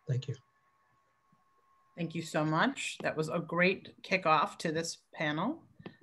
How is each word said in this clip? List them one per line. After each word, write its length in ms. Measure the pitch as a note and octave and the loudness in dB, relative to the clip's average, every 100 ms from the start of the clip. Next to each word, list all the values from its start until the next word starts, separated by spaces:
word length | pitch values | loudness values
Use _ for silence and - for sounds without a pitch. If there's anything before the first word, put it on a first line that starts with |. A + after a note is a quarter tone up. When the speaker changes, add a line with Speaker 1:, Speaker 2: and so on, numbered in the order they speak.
| - | -4
Speaker 1:
Thank 220 | B2 - | -4 -4
you. 80 | - _ _ _ _ _ _ _ _ _ _ _ _ _ _ _ - | -8 _ _ _ _ _ _ _ _ _ _ _ _ _ _ _ -8
Speaker 2:
Thank 180 | E3 | -6
you 80 | F3 | -4
so 220 | E3+ D#3+ | -2 0
much. 540 | D#3 D#3+ A#3 C#4 - - | 2 4 2 0 -6 -4
That 120 | D3 D3+ | -2 -2
was 140 | D#3 | -2
a 100 | E3+ | -2
great 640 | - E3+ F3+ F#3 - - | -2 4 4 2 -6 -14
kickoff 540 | - F#3 E3 D#3 F3+ - | -2 0 4 4 4 -2
to 160 | E3+ | -4
this 240 | D#3 - - _ | -2 -4 -8 _
panel. 500 | - D3+ D3+ G#3+ E4 - - - - | -4 -2 0 -2 -4 -10 -18 -18 -16